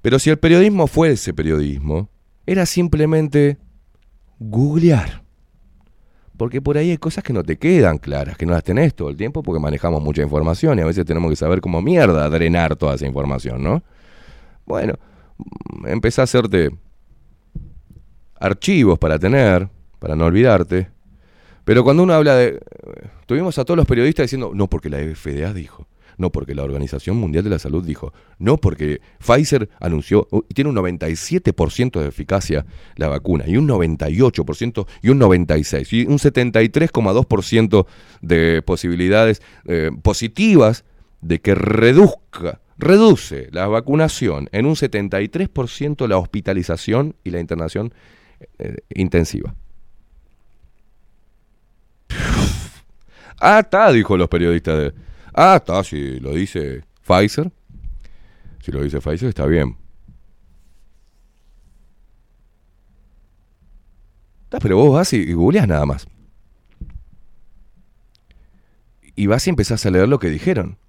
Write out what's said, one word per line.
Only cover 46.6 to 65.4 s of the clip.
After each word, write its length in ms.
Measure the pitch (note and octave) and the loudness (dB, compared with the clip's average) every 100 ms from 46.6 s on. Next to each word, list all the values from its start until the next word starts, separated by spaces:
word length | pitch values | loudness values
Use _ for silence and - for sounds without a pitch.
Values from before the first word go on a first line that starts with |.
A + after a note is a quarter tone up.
| F2 E2 - A2+ D3 - | -4 -6 -2 -2 -2 -8
y 60 | - | -10
la 100 | F2 | -8
internación, 540 | E2 E2 D#2+ - A#2 _ _ _ _ _ - _ | -6 -6 -6 -6 -8 _ _ _ _ _ -20 _
eh, 180 | - - _ | -14 -14 _
intensiva". 600 | - F#2 F2 E2 - - - - - - - _ - _ _ _ _ _ _ _ _ _ _ _ _ _ _ _ _ _ _ _ - - - - - - - _ - - _ - - | -6 0 0 0 -4 -10 -12 -20 -20 -20 -20 _ -20 _ _ _ _ _ _ _ _ _ _ _ _ _ _ _ _ _ _ _ -8 -4 -2 -2 -4 -12 -20 _ -20 -20 _ -20 2
"Ah, 200 | - G#3+ | 4 6
está", 300 | G3+ F#3+ G#3+ | 4 4 4
dijo 240 | A#2+ G2+ F#2+ | 4 2 0
los 100 | E2+ | 2
periodistas 500 | F2 E2+ E2+ E2 D#2 | 0 0 0 -2 -2
de, 160 | D2 - - - - | -4 -8 -20 -20 -6
"Ah, 220 | - F3 F#3 | 4 6 4
está, 260 | - F2+ | 2 -4
si 360 | F#2+ D2 C#2 B1+ | -4 -8 -8 -10
lo 140 | C2 | -6
dice 500 | D#2 G2 F2+ C#2+ C2 - _ - | -6 -4 -6 -8 -10 -16 _ 0
Pfizer, 460 | F#2 G#2 - E3+ _ _ - - - - - - _ - - | 2 2 -2 -8 _ _ -18 -16 -14 -18 -20 -20 _ -20 -16
si 100 | - | -10
lo 100 | C2+ | -6
dice 180 | C#2+ C#2 | -4 -4
Pfizer 300 | D2 E2 B2+ | -6 -4 -4
está 160 | G2+ C#2+ | -4 0
bien". 320 | E2 C2+ A1 - - - - - _ _ _ _ _ _ _ _ _ _ _ _ _ _ _ _ _ _ _ _ _ _ _ _ _ _ _ _ _ _ _ _ _ _ - _ _ _ _ _ _ - | 0 0 -6 -20 -20 -20 -20 -20 _ _ _ _ _ _ _ _ _ _ _ _ _ _ _ _ _ _ _ _ _ _ _ _ _ _ _ _ _ _ _ _ _ _ -20 _ _ _ _ _ _ -12
Está, 140 | - | -4
pero 180 | G#2+ F#2 | 2 4
vos 160 | C#3+ | 6
vas 200 | C#3 F#3 | 4 0
y, 40 | A2 | -2
y 160 | E2+ | -2
googleás 340 | E2 | 2